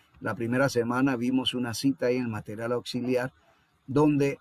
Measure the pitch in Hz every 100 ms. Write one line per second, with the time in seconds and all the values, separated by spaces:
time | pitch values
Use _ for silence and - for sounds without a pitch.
0 | _ _ 113 110 117 127 135 120 117 123
1 | 139 123 123 127 123 123 120 110 139 135
2 | 123 127 120 107 - 104 117 120 - 123
3 | 120 123 131 - _ _ _ _ - 131
4 | 151 143 139 135